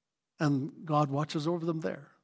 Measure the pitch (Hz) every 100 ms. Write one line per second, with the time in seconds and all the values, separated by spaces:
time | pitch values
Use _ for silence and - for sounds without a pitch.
0 | _ _ _ - 151 139 147 - 160 147
1 | 147 139 151 160 151 175 165 160 95 -
2 | 143 _